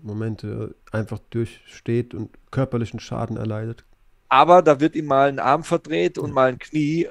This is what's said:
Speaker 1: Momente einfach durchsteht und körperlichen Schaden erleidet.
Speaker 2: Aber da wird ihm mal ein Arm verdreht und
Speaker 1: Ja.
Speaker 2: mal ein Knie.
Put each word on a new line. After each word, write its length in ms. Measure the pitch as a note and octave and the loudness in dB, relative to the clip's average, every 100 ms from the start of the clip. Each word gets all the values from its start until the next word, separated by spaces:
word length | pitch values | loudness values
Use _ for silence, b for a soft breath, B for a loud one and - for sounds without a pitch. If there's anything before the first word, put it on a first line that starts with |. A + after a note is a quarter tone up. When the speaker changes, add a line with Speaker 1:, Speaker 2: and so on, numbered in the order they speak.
Speaker 1:
Momente 720 | A2 G#2 A2+ G#2+ G#2 A2+ A2+ - _ | -12 -8 -8 -8 -10 -10 -10 -14 _
einfach 280 | A2 G#2 G#2+ - | -6 -6 -10 -8
durchsteht 840 | A#2 A2 - _ - - A#2+ A#2+ | -6 -6 -8 _ -14 -4 -4 -4
und 160 | - G#2+ - _ | -10 -14 -16 _
körperlichen 500 | - C3 A#2+ A2+ A2+ | -4 -2 -2 -6 -8
Schaden 360 | - A#2 A2+ A2 | -10 -8 -6 -6
erleidet. 480 | A2 G#2+ A2+ A#2 _ _ _ _ _ | -6 -6 -8 -12 _ _ _ _ _
Speaker 2:
Aber 320 | C3 D#3 F3+ | 4 8 8
da 180 | D#3 C#3 | 8 4
wird 160 | D#3 D#3+ | 2 -2
ihm 100 | D3+ | 0
mal 220 | C3+ C#3 | 2 2
ein 100 | C3+ | 2
Arm 240 | B2+ D3+ | 0 0
verdreht 560 | E3 E3+ - E3 F3 - | 0 -4 -2 -2 -2 -4
und 120 | A#2 | -4
Speaker 1:
Ja. 40 | |
Speaker 2:
mal 140 | C3 C3 | 0 0
ein 100 | B2 | 0
Knie. 500 | - D3+ D3 D#3+ F3 | -6 -2 -2 -2 -4